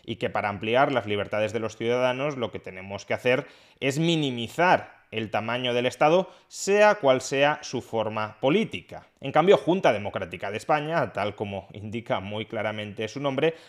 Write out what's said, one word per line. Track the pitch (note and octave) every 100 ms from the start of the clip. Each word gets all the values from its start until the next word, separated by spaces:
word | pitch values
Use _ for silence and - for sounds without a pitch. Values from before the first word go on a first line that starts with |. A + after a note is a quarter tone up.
| -
y | A#2
que | A#2
para | G#2 G#2
ampliar | G2+ A2 A#2+ D3
las | C3 A2+
libertades | G#2 G2 G#2+ G#2+
de | A2
los | A2 -
ciudadanos | A#2 B2 B2+ B2+ D3 C3
lo | A2
que | F2+
tenemos | - F#2 F#2+ G2 -
que |
hacer | A2 B2+ C3 C#3 - _ -
es | C3+ C#3
minimizar | E3 E3 C#3+ A#2+ A#2 - F3+ E3 - - _
el | A2 A2
tamaño | G#2+ A2+ A#2+ B2+ A#2+
del | B2
Estado, | - D3+ F3 F#3 - _
sea | - - G3+ G#3 G3+
cual | C#3 C3
sea | - C#3 C#3+ D3+
su | - B2
forma | - A2+ G#2+ A2 G#2+ -
política. | C3 F#3 G#3+ F2+ - - - -
En | C3+
cambio, | D3+ F3 G3
Junta | - F#3 E3+
Democrática | G#2 G2+ A2 F2+ F#2 G2+
de | G#2+
España, | - D3+ D3+ E3 A#2
tal | G2 G#2 G2+
como | G#2 G2 -
indica | - G#2+ A2+ A2 A2+
muy | G2 G#2 A2
claramente | A2 G#2+ G#2+ G#2 G2 A2
su | C3+
nombre, | C#3+ C3 D#3+ D#3+